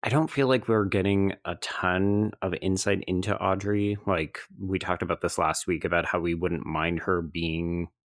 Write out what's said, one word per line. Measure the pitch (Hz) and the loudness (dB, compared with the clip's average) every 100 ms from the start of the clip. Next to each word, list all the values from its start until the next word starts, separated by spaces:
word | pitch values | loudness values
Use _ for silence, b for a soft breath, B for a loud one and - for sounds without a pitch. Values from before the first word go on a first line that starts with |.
I | - | 2
don't | 135 160 | 2 2
feel | - 135 | 0 2
like | 131 107 | 2 4
we're | 110 101 | 2 4
getting | 101 95 98 98 - - | 2 4 4 2 0 -8
a | 87 | -8
ton | - - 92 90 98 104 107 - | -8 -2 0 2 4 4 0 -2
of | 95 87 | -4 -2
insight | 95 95 - 95 - | 0 0 2 0 0
into | 92 95 101 | -2 0 -2
Audrey. | 95 95 101 104 101 101 - | 0 0 0 0 0 -2 -2
Like, | 90 80 - - - | -2 -2 -8 -18 -10
we | 95 92 | -4 -4
talked | - 90 | -2 -4
about | 87 85 | -2 -2
this | 87 - | -2 0
last | 80 78 - | 0 0 -2
week | 82 | -2
about | 87 85 80 | 0 0 0
how | 90 | -2
we | 85 | 0
wouldn't | 85 87 82 - | -2 -2 -2 -4
mind | 78 82 85 | -2 0 -2
her | - 90 | 0 -2
being | 82 82 82 80 85 87 85 _ | -2 -4 -4 -2 -2 -4 -6 _